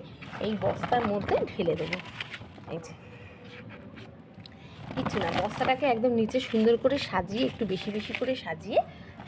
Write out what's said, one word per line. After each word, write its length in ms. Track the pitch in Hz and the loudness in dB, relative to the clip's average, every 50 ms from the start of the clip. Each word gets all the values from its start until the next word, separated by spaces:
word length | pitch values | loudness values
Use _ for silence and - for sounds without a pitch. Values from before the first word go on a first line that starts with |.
| - - - - - - - - | -2 -6 -14 -14 -14 -12 -6 -4
এই 180 | - 208 220 196 | -2 -2 0 2
বস্তার 460 | 185 202 - - - - 247 247 233 | 2 0 0 0 0 2 4 4 4
মধ্যে 280 | 214 202 208 - - 403 | 4 2 0 2 4 4
ঢেলে 380 | 605 269 - - - 180 165 151 | 4 4 0 0 0 2 2 2
দেবো। 240 | - 156 160 175 185 - - - - - - - - - - - - - - | 2 0 -2 -2 -4 -6 -8 -10 -10 -10 -10 -12 -12 -14 -14 -16 -14 -10 -8
এই 60 | 147 | -8
যে 160 | 170 - - - - - - - - - - - - - - - - - - - - - - - - - - - - - - - - - - - - - - - - - - - | -8 -8 -10 -14 -14 -16 -16 -16 -16 -16 -16 -16 -18 -16 -16 -14 -14 -14 -14 -14 -14 -14 -16 -14 -14 -16 -16 -16 -18 -20 -18 -18 -18 -18 -16 -16 -18 -18 -16 -16 -14 -12 -6 -4
কিচ্ছু 240 | 262 262 - - 214 | -2 -2 0 0 0
না, 120 | 185 - - - | 0 2 2 2
বস্তাটাকে 440 | 185 214 - - 254 254 254 262 294 | 0 0 0 2 2 2 4 4 4
একদম 240 | 277 240 220 226 254 | 4 4 4 4 4
নিচে 300 | 240 226 220 214 - 254 | 4 4 4 4 2 0
সুন্দর 380 | 254 - - 220 220 233 233 | 0 2 4 6 8 8 8
করে 200 | 233 - 254 - | 8 6 4 4
সাজিয়ে, 480 | 180 - - - 185 180 180 196 233 262 | 4 2 0 0 0 0 0 0 0 0
একটু 200 | 247 - - 226 | 0 0 -2 0
বেশি 260 | 175 185 175 - 214 | 0 0 -2 -2 -2
বেশি 220 | 202 214 208 - 233 | -4 -4 -4 -4 -4
করে 220 | - 247 254 262 | -2 0 0 0
সাজিয়ে, 460 | 254 - 175 160 160 175 202 269 640 740 - - - - - - - - | -2 -4 -6 -6 -6 -4 2 2 2 2 2 -4 -16 -16 -16 -16 -14 -8